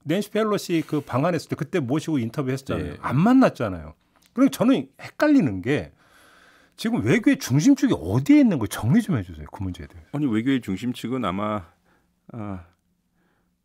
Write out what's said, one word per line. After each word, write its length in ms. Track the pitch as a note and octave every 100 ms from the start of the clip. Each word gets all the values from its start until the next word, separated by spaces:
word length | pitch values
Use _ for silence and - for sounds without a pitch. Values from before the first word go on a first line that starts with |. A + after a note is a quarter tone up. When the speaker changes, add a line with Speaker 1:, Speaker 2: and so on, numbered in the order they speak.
Speaker 1:
낸시 260 | C#3+ F#3 G#3
펠로시 540 | G#3 A3 G#3 - E3 D3+
그 160 | D#3
방한했을 480 | - B2 E3 D#3+ -
때 60 | -
그때 240 | D3 F#3
모시고 380 | A#2+ D3+ E3 D3
인터뷰했잖아요. 720 | A2+ D3+ C3 C3+ - G#2+ D2+
Speaker 2:
네. 40 | -
Speaker 1:
안 180 | - B2+
만났잖아요. 720 | G#3 C4 A3 - A2+ F2 D2+ - _ _ _
그럼 160 | - C4+
저는 400 | - A#3 A3+ - _
헷갈리는 640 | - - D4+ C#4+ D3 F#2+
게 320 | G2+ C#3 D#2 _ _ _ _ _ _ _ _
지금 300 | - A3+ A3
외교의 340 | A2 G#3+ D4 C4+
중심축이 560 | - C3+ G#3 C#4 C4+ C#3
어디에 440 | D#2+ A2+ C#3+ D4
있는 180 | B3 D#3+
거 80 | G2+
정리 360 | - G#2+ G#3
좀 140 | G#3+ C3+
해주세요. 300 | F2+ D#2 D2+
그 100 | -
문제에 240 | F#2 F2 D2
대해서. 220 | E2+ -
Speaker 2:
아니, 140 | C#3+ D3
외교의 360 | A2 B2 C3+
중심축은 600 | G#2+ F#2+ A#2+ B2 A2+ C3
아마, 400 | G2+ F#2+ G#2 G#2+ F#2+ _ _ _ _ _ _
아, 320 | A#2+ G#2 F#2+ E2+ _ _ _ _ _ _ _ _ _